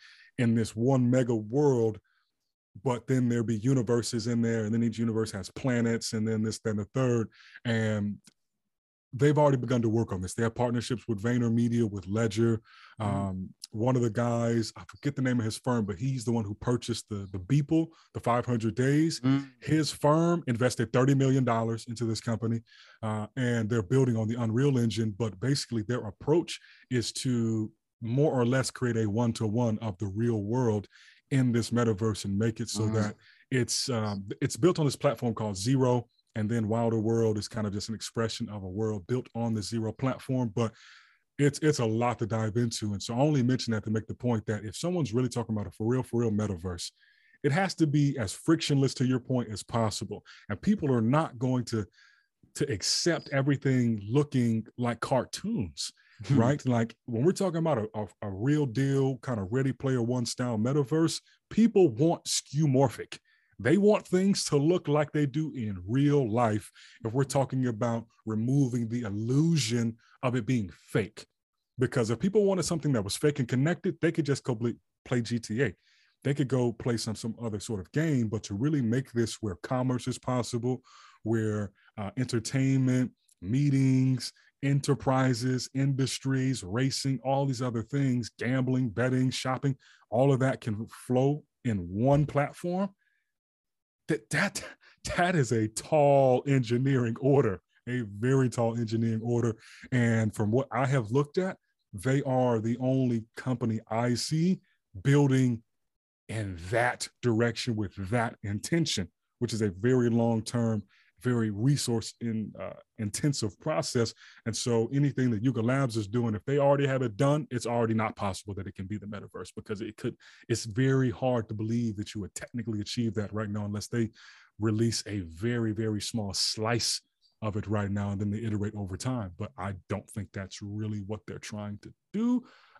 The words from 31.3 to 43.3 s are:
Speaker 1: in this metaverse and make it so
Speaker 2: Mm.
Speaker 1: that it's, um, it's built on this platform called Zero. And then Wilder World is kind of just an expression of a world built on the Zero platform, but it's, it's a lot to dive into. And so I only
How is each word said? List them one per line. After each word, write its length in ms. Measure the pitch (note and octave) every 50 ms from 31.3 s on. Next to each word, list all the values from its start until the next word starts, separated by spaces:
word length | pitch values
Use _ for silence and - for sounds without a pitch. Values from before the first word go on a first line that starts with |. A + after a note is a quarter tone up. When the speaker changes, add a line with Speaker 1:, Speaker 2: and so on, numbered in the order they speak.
Speaker 1:
in 220 | - C3+ B2+ B2+ A#2
this 180 | A#2 G#2+ -
metaverse 560 | A2+ A#2+ A#2+ A#2 A2 F#2+ A2+ A2 G#2 - -
and 120 | G2+ G2 G2
make 220 | A2 A#2 A2+ -
it 80 | A#2+ -
so 140 | - G#2 A2
Speaker 2:
Mm. 100 | G#2+ A2
Speaker 1:
that 220 | A2 G#2 G#2 G#2 - _ - - _ _ _
it's, 380 | - B2+ A#2+ G#2+ - - - -
um, 360 | B2+ A2+ G#2+ G#2 G#2 G2 G2 G2+ A2 -
it's 160 | - A#2 -
built 220 | - A2+ F3 F3 E3+
on 60 | D#3+
this 100 | C#3 A#2+
platform 400 | - - C#3+ B2 - - A#2+ G#2+
called 220 | - A2+ G#2+ G2+
Zero. 520 | F#2 F#2+ A#2+ C3+ C3 C3 B2+ B2 B2 A#2 - _ _ _ _ _
And 140 | A2+ G#2 G#2
then 180 | A#2 A#2 A2 G2+
Wilder 300 | A2 A#2 A#2 A#2 A2 A2+
World 400 | G#2 A2 A2+ A#2 A2+ A2 G#2+ G#2
is 100 | G2+ -
kind 180 | - A2 G#2
of 60 | G#2 F#2+
just 160 | G#2 - -
an 60 | A2+
expression 540 | G#2 - - - A#2+ A2+ A2 - - A#2+ G2+
of 120 | G#2 G#2+ F#2+
a 60 | F#2
world 380 | F2+ G2+ A2 A2 G#2+ G#2 F2
built 220 | - A#2+ B2+ B2 - _
on 200 | A#2 A#2 A#2 A2+
the 80 | A2 G2
Zero 280 | - A2+ A#2 A2 A2 G#2
platform, 600 | - C3+ C3 B2 - - - C3 B2+ B2+ A#2 G2
but 200 | B2+ A#2 G#2+ - - - - - - - _ _ _ _ _ _ -
it's, 200 | C#3+ D3 C#3+ -
it's 180 | - D3+ D3 -
a 60 | B2
lot 340 | A2 A2 A2+ A#2+ A#2+ A#2 -
to 80 | A#2+
dive 300 | G2+ A2+ A2 A2 A2 F#2+
into. 360 | A#2+ A#2+ A#2 A2+ - - G#2 G2+
And 100 | G2 -
so 120 | - A#2
I 40 | A#2+
only 240 | C#3 D#3